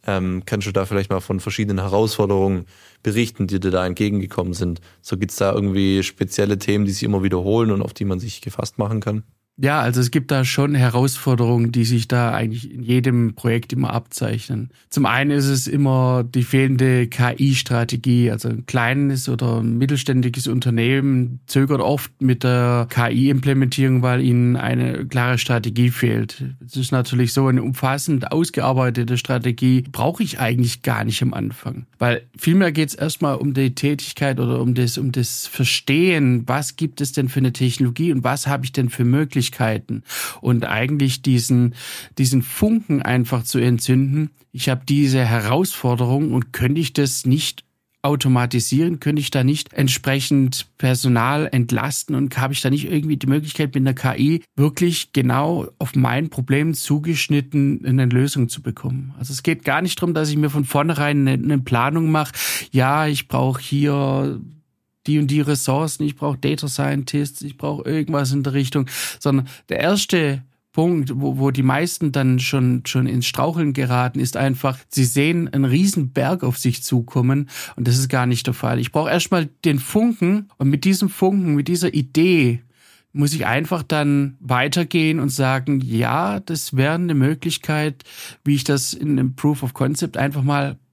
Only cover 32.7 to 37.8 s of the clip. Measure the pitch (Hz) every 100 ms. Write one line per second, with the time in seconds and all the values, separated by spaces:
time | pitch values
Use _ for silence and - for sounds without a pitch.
32.7 | 151 151 - 156 - 151 135 143 135 131
33.7 | 131 143 147 - - 139 131 123 123 123
34.7 | 123 120 - 131 127 120 - - - 123
35.7 | - - 147 185 165 131 123 123 135 139
36.7 | - 156 - 139 147 131 135 127 - 127
37.7 | -